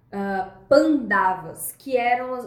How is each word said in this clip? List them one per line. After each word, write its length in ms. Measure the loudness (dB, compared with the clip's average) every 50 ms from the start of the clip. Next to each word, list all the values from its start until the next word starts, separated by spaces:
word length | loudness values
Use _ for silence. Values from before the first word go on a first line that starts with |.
| _ -12
ah, 440 | -8 -6 -4 -4 -4 -4 -6 -6 -10 -10 0 4
Pandavas, 1040 | 4 4 6 4 2 0 0 2 2 2 2 2 0 -2 -6 -14 -14 -12 -12 -12 -12
que 200 | _ -8 -2 -2
eram 380 | 0 2 2 0 0 -2 -6 -8
as, 120 | -8 -10